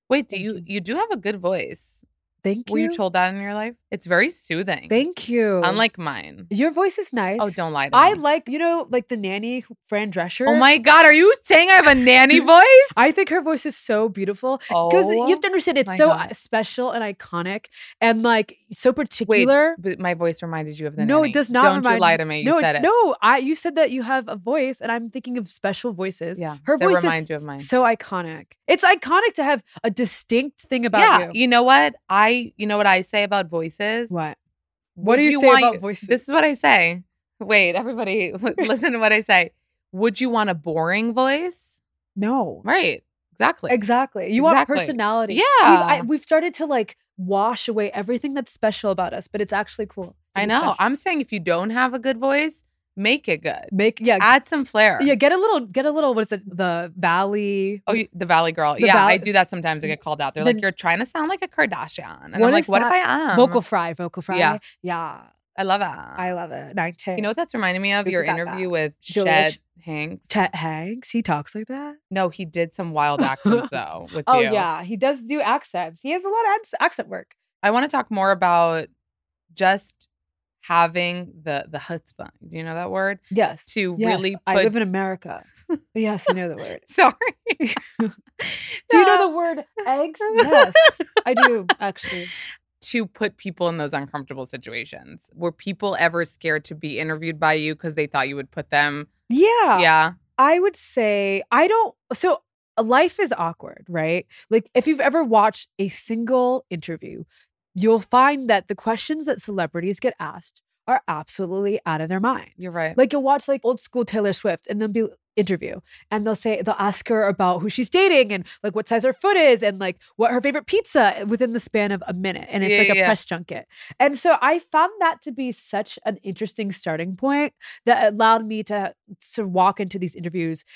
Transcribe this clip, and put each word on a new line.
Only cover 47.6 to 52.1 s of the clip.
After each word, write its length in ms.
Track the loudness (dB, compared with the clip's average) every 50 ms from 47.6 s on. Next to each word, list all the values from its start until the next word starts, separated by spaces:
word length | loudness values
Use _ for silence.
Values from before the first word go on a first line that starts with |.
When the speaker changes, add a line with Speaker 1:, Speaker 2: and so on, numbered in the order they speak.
| -6
Speaker 2:
away 240 | -4 -4 -4 -4 -4
everything 420 | -6 -6 -6 -4 -4 -4 -4 -6 -6
that's 180 | -8 -8 -10 -6
special 360 | -4 -2 -2 -2 -2 -4 -4
about 240 | -2 -2 -4 -6 -6
us, 140 | -10 -10
but 140 | -8 -8 -6
it's 120 | -6 -4 -4
actually 320 | -4 -4 -6 -8 -12 -12
cool 280 | -10 _ -14 -14 -14 -16 _ _ _ -6
to 40 | -4
Speaker 1:
I 40 | -2
Speaker 2:
be 40 |
Speaker 1:
know. 100 | 0 0 0
Speaker 2:
special. 160 | 0 -2 0 0
Speaker 1:
I'm 160 | 0 0 -2
saying 240 | -2 -4 -4 -4 -4
if 100 | -4 -6 -8
you 80 | -6
don't 280 | -2 -2 -2 -2 -2 -2
have 220 | -2 -2 -2 -2 -4
a 60 | -4
good 180 | -2 -4